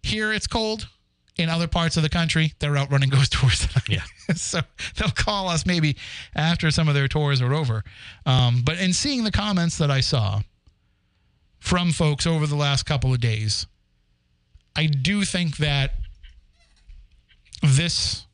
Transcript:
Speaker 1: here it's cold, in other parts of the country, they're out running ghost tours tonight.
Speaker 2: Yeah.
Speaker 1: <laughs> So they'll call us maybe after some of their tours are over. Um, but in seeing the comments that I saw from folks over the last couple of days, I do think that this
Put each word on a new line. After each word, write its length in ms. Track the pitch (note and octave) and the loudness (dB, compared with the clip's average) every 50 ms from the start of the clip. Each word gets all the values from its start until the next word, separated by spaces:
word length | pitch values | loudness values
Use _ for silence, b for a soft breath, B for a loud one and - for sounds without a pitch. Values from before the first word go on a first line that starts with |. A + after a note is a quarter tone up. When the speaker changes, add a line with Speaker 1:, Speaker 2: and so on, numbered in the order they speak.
Speaker 1:
here 320 | - - G#3 G#3+ G#3+ G#3+ G#3+ | -4 -4 -2 -2 -2 -2 -2
it's 140 | G3+ - - | -4 -4 -4
cold, 380 | - A#3 A3 G#3+ A3 G#3+ - - _ _ _ _ _ _ _ _ _ | -2 -2 -2 -2 -4 -6 -10 -16 _ _ _ _ _ _ _ _ _
in 120 | - E3+ D#3+ | -2 -2 0
other 200 | E3 E3 E3+ D#3+ | 0 -2 -2 0
parts 280 | - F3 E3 E3 - | 0 0 0 2 2
of 60 | E3+ | 0
the 60 | D#3 D#3 | 0 0
country, 440 | - F3 E3 D#3+ - D#3+ D#3 D3 - _ | 0 0 0 2 2 2 0 0 -2 _
they're 180 | - D3 C#3+ | -2 0 0
out 140 | C#3+ C#3 C3+ | 0 0 2
running 200 | C#3+ C#3 C#3 C3+ | 2 2 2 4
ghost 200 | C#3 C3 C#3 - | 4 4 4 4
tours 280 | - - - B2 F2+ - | 2 2 4 4 4 2
tonight. 280 | - - - B2+ - - | 0 0 0 0 0 0
Speaker 2:
Yeah. 140 | G2+ F#2 - | -4 -4 -4
Speaker 1:
<laughs> 280 | - - - - - E3 | -8 -16 -12 -4 -4 -2
So 260 | F3 - - - F3 - _ _ B B B B | -2 -2 -4 -2 -4 -4 _ _ B B B B
they'll 120 | - G#3+ - | -2 -2 -2
call 400 | - - - G#3 G#3 G3+ F#3+ F#3 | 0 0 0 0 0 0 0 0
us 160 | E3+ D#3 - | -2 0 0
maybe 320 | F3+ F3+ E3+ D#3 D3+ C3+ B B B B B B B B | 0 2 2 2 2 0 B B B B B B B B
after 360 | - D3+ E3 E3+ E3+ - D#3 | 0 2 2 2 2 2 2
some 160 | C#3+ - D#3+ | 2 4 2
of 80 | D3+ C#3+ | 4 4
their 140 | C#3+ C#3 C3+ | 2 2 2
tours 320 | - D#3 D3 C#3+ C#3 B2+ | 0 0 2 2 2 2
are 140 | B2+ B2 C#3 | 2 2 0
over. 280 | D#3 D#3 B2 A2 G#2+ - B B B B B B B B | 0 0 0 -2 -4 -4 B B B B B B B B
Um, 340 | C#3+ C3 C3 B2+ A#2+ A#2+ B2 | 2 4 4 4 4 4 2
but 160 | B2 D3 D#3+ F3 | 2 0 0 0
in 140 | F#3+ F#3 | 0 0
seeing 320 | F3+ - - D4 C#4 B3 A3+ | 0 0 0 -2 0 0 -2
the 60 | G#3+ | 0
comments 480 | - - G3+ G#3+ G3+ F3 E3+ E3+ - - | 0 0 0 0 0 2 0 0 0 0
that 120 | D#3+ C#3+ | 0 2
I 100 | C3+ C3+ | 2 2
saw 420 | A#2+ - - B2+ G#2+ F#2+ G2+ G#2+ - - _ _ _ - _ _ _ _ _ _ _ _ _ _ _ _ _ _ _ _ _ _ | 0 0 0 0 0 0 -2 -2 -4 -6 _ _ _ -20 _ _ _ _ _ _ _ _ _ _ _ _ _ _ _ _ _ _
from 320 | - - F3+ F3+ F3 F3 | -2 0 0 2 2 0
folks 340 | D3+ - E3+ D3+ D3 - - | 0 2 0 0 0 0 0
over 200 | E3+ E3 D#3+ D3+ | 0 0 0 0
the 100 | D3+ D3 | -2 0
last 260 | D3 D3 C#3 C#3 C3 | 0 0 0 0 -2
couple 320 | - - D#3 C3 B2+ C3 B2+ | -2 -2 -2 0 0 0 0
of 60 | A#2+ | 0
days, 460 | A#2 A#2 G#2+ G#2+ G#2+ G#2 - - - - _ _ _ _ _ _ _ _ _ _ _ _ _ _ _ _ _ - _ _ _ | 0 -2 -2 -2 -2 -4 -4 -4 -6 -10 _ _ _ _ _ _ _ _ _ _ _ _ _ _ _ _ _ -20 _ _ _
I 80 | D3+ D#3 | -2 0
do 400 | D#3 D3 C#3 B2+ D#3 G3+ G#3 G3 | 0 0 0 0 -2 0 0 -2
think 320 | - - F3+ F3 D#3+ C#3 - | -2 -2 -2 -2 -2 -2 -2
that 360 | D3+ D3 C#3+ C#3+ C3+ - - - - - - - - - - - _ _ _ E5+ D#5+ _ _ _ _ - - - - _ _ _ _ _ _ _ _ _ - - | -2 0 0 0 -2 -2 -4 -6 -8 -10 -12 -20 -20 -20 -20 -20 _ _ _ _ _ _ _ _ _ -20 -20 -20 -20 _ _ _ _ _ _ _ _ _ -8 0
this 640 | - D3 C3 C#3 E3+ E3+ - - - - - - - _ | 2 2 4 4 2 0 -2 -2 -2 -4 -6 -8 -12 _